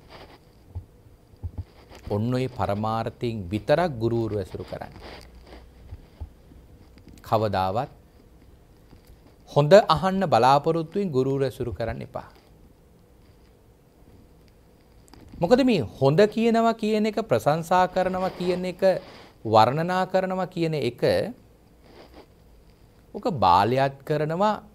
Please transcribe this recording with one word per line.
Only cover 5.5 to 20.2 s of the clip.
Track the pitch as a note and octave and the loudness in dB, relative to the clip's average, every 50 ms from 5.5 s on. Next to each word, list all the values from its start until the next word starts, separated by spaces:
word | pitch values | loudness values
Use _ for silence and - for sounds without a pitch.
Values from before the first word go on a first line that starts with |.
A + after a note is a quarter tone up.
| - - - - - - - - - - - - - - - - - - - - - - - - - - - - - - - - - - - | -20 -20 -20 -20 -20 -20 -20 -20 -20 -20 -20 -20 -16 -16 -16 -16 -16 -20 -20 -20 -20 -20 -20 -20 -20 -20 -20 -20 -20 -20 -20 -20 -20 -20 -8
කවදාවත් | - - A2 A2 A2 G2 F#2+ F#2 F#2 F#2+ A2+ C3+ D3 - - - - _ - - - - - - - - - - _ - - - - - - _ - - - - - - _ - - | -2 -2 0 0 0 0 -2 -2 -2 -2 -4 -6 -8 -12 -20 -20 -20 _ -20 -20 -20 -20 -20 -20 -20 -20 -20 -20 _ -20 -20 -20 -20 -20 -20 _ -20 -20 -20 -20 -20 -20 _ -20 -4
හොඳ | - D3+ D3 D3 F3 G3+ - | 0 0 4 8 8 8 8
අහන්න | - D#3+ D3+ D#3 F#3+ F#3+ F#3+ G3 E3 | 6 0 0 0 -2 -2 -2 -2 2
බලාපොරොත්තුෙන් | B2+ A2 A#2 B2+ C#3 D3 C#3 E3 E3 E3 E3 D#3+ - G3+ G3+ F#3+ | 2 4 4 6 4 4 2 0 -2 -2 -4 -6 -6 -6 -6 -2
ගුරුවරු | C#3+ B2+ C3 C3+ C3+ C#3 C3+ | -2 -2 0 0 0 -2 -2
ඇසුරු | C3 - - B2 A#2+ A2 | -4 -4 -6 -8 -8 -6
කරන්න | - A#2 A2 A#2 C3+ B2+ | -6 -6 -8 -8 -10 -12
එපා. | - - - - - - - _ - - - - - - _ - _ _ _ _ _ - _ - _ - _ - - - _ _ - - _ _ _ _ _ - - - - - - - - - - _ _ - _ _ _ _ _ _ - - - - - - - - - | -14 -14 -14 -16 -16 -20 -20 _ -20 -20 -20 -20 -20 -20 _ -20 _ _ _ _ _ -20 _ -20 _ -20 _ -20 -20 -20 _ _ -20 -20 _ _ _ _ _ -20 -20 -20 -20 -20 -20 -20 -20 -20 -20 _ _ -20 _ _ _ _ _ _ -20 -20 -20 -20 -20 -20 -20 -8 -6
මොකද | E3 E3+ A#3+ A#3+ C#4 | 2 2 4 4 4
මේ | B3+ A#3 F3+ A#2 F#2 - | 2 2 0 0 -4 -4
හොඳ | - C3+ C3+ D3 D#3+ G#3 G#3+ | 0 2 2 4 4 4 4
කියනවා | G#3 A#3 A3 A#3 A3+ A3+ A3+ A3+ A3+ | 2 0 0 2 2 2 2 2 0
කියන | A3+ - G#3+ G#3+ G#3+ G#3+ | 0 -2 -2 0 0 0
එක, | A3 G#3 - A3 | -2 -2 -4 -2
ප්‍රශංසා | A3 - A#2 - D3 D3 E3 E3 D#3+ F#3 F3+ F#3 F3+ | 0 0 0 2 0 -2 -2 0 0 2 2 2 2
කරනවා | F3+ F#3+ F#3 F#3 F#3 F#3 F#3 F#3 | 0 -2 -2 -2 -2 -4 -4 -6
කියන | F3+ - F3+ F3 F3+ F3+ F3+ | -6 -4 -4 -4 -2 -2 -4
එක, | F#3 F3 F3+ - F#3+ F3+ D#3 - - - - - - - - | -8 -6 0 2 2 2 2 -4 -12 -20 -20 -20 -20 -20 -12
වර්ණනා | - A2+ G#2+ G#2+ G#2+ A#2 C3 D3+ E3 F3 F3+ F#3 F#3 | -6 4 6 6 6 6 4 0 -2 -2 0 -2 -2
කරනවා | F#3 - F#3+ | 0 0 -2